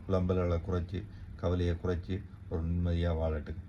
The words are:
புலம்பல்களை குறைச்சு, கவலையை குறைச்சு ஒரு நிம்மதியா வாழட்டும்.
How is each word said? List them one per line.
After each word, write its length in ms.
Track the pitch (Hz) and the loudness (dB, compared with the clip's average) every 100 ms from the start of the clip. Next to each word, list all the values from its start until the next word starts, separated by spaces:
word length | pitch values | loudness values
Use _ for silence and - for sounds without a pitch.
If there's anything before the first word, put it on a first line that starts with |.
புலம்பல்களை 540 | - 95 90 92 87 85 | 2 2 4 4 4 2
குறைச்சு, 400 | 82 90 82 90 104 - - - | 2 -2 -2 -6 -8 -12 -12 -4
கவலையை 320 | 90 90 87 85 | 0 2 2 2
குறைச்சு 400 | 90 85 - 92 - - - | 0 0 0 -4 -4 -14 -6
ஒரு 120 | 87 | -2
நிம்மதியா 480 | 82 87 87 85 85 80 | 0 2 2 2 2 2
வாழட்டும். 400 | 80 78 73 80 | 0 0 -4 -8